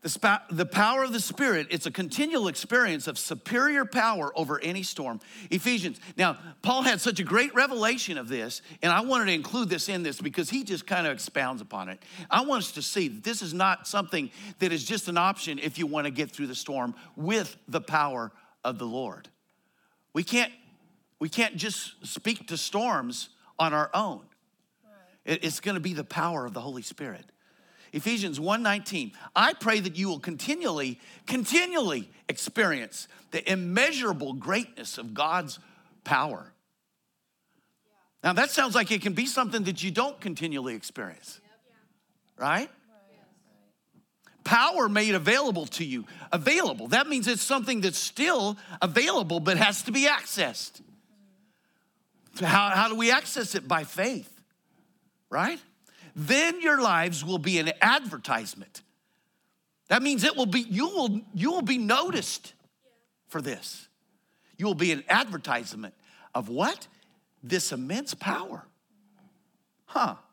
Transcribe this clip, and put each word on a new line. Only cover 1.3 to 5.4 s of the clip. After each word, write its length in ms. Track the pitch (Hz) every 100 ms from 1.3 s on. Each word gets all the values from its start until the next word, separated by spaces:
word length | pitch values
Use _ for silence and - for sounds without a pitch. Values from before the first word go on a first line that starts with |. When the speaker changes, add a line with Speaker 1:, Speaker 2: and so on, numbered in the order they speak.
| - 269 185 143
Speaker 1:
it's 160 | 170 165
a 40 |
continual 580 | - 180 - 294 320 202
experience 580 | 160 - 247 233 160 -
of 120 | 151
superior 680 | - 147 - 240 277 285 262
power 460 | 254 226 208 143 160
over 220 | 151 147
any 220 | 156 185
storm. 360 | 185 - 135 110 - -